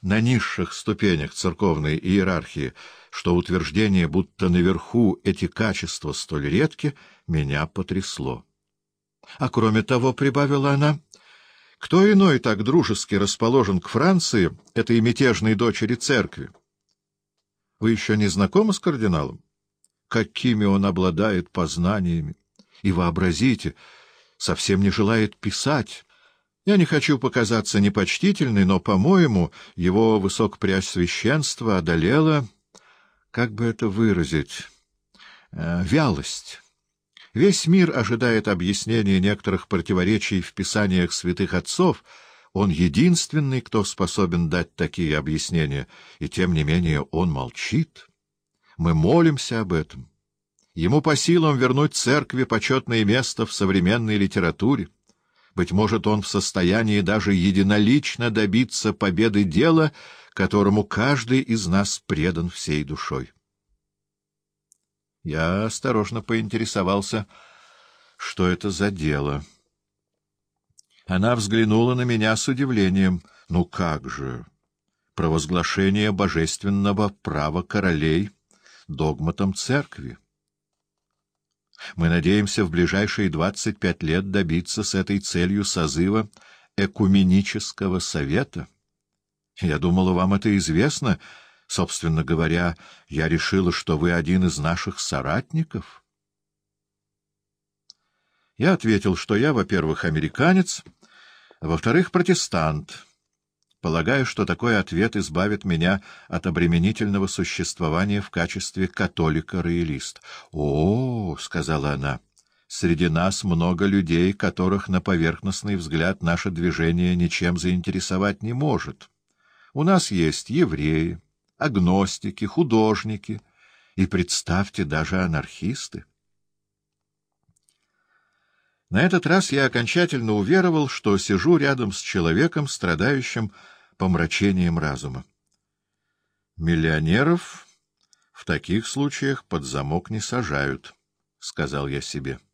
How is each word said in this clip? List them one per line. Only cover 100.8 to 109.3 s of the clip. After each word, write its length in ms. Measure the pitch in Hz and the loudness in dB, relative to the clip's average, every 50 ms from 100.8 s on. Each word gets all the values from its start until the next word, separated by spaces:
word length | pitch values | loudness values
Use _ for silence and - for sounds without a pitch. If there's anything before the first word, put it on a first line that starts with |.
| - - - _ _ _ _ - - - - _ _ _ - _ | -12 -18 -20 _ _ _ _ -20 -20 -20 -20 _ _ _ -20 _
а 60 | - | -4
во-вторых, 460 | 78 82 80 - 117 120 165 185 - - | -4 -4 -2 0 2 2 2 2 2 0
протестант. 920 | 185 175 175 185 165 - - - 90 80 78 78 76 - - - - - _ _ _ _ _ _ _ _ _ _ _ _ _ _ _ - | 0 2 2 2 0 0 -4 -2 0 0 0 -2 -4 -8 -10 -18 -20 -20 _ _ _ _ _ _ _ _ _ _ _ _ _ _ _ -4
Полагаю, 400 | 87 80 85 82 82 123 139 131 | -2 -2 0 0 0 0 0 0
что 220 | 123 - - 104 | -2 -2 -4 -2
такой 320 | - 87 - - 120 113 104 | -2 -2 -2 0 0 2 0
ответ 360 | 92 - - 82 101 113 - | 0 -2 0 0 0 0 0
избавит 520 | 107 90 76 78 87 92 104 104 98 - | -4 -6 -4 -2 -2 -2 -2 -2 -4 -2
меня 360 | 98 87 80 82 90 95 98 - - - - - _ | -2 0 2 2 2 2 0 -2 -10 -20 -20 -16 _
от 180 | - 87 - | -8 -4 -4
обременительного 800 | 92 82 80 85 85 85 85 85 98 110 - 113 104 98 101 98 | -2 0 2 2 4 4 4 2 2 0 0 -2 -2 0 -2 -2
существования 960 | 95 - - 92 - - - 87 - - - 90 80 76 85 95 104 101 104 98 | -2 -4 -4 -6 -6 -4 -6 -6 -8 -6 -4 -4 -2 0 0 0 0 -2 -4 -4
в 80 | - | -6
качестве 580 | - 90 87 87 - 98 90 - - - 95 90 | -4 -4 -4 -4 -4 -8 -10 -10 -4 -4 -4 -4
католика-роялист. 1300 | - - 98 90 _ - 85 80 | -2 -4 -4 -4 _ 0 0 0